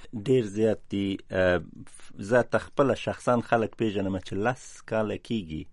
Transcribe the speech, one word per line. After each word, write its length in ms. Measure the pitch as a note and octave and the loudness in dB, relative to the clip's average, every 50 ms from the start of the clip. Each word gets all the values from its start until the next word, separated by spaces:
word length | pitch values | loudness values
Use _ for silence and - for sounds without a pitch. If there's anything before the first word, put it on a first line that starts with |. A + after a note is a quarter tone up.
| - - - A2 | -14 -12 -12 -4
ډیر 220 | G2 C3+ C3 B2+ A2 | 0 2 2 2 2
زیات 360 | G2+ G2 G#2+ A2 A2 G2+ - - - | 0 0 2 2 2 2 0 -4 -4
دي. 280 | G#2 G2+ G2+ G2 G2 - - - | -2 -2 0 0 -2 -4 -6 -2
اه، 280 | - F#2 F#2 F2+ F2+ E2+ E2 - - - - - - - - - - - | 2 4 4 4 4 2 0 -6 -12 -18 -18 -18 -18 -16 -16 -14 -12 -10
زه 240 | G2 G2 B2 B2 | -2 2 4 4
ته 160 | A#2+ - - G#2+ | 4 2 0 -2
خپله 360 | - - - - C#3+ B2 G#2+ | -2 0 0 2 4 4 2
شخصاً 460 | - - G#2+ G2 - - B2+ B2 A#2 | 0 -2 -4 -4 -2 0 2 2 2
خلک 360 | A2 - A#2+ A#2 G#2+ G2+ - | 2 2 2 2 2 0 -2
پیژنم 420 | - A#2 A2 G2 G2+ G2 F#2+ F#2+ F#2 | 0 0 0 0 0 0 -2 -2 -4
چې 140 | - - | -4 -4
لس 500 | F#2+ F#2+ G#2+ A#2+ C3 - - - - - | -4 -2 0 0 -2 -4 -8 -18 -20 -18
کاله 340 | - - A2 A2 G#2+ G#2 G2 | -8 -2 -2 0 0 -2 -4
کیږي 460 | F#2 - - A#2 A2 F2+ D#2 D#2 D2+ - - | -6 -6 -4 -4 -4 -4 -6 -8 -8 -10 -12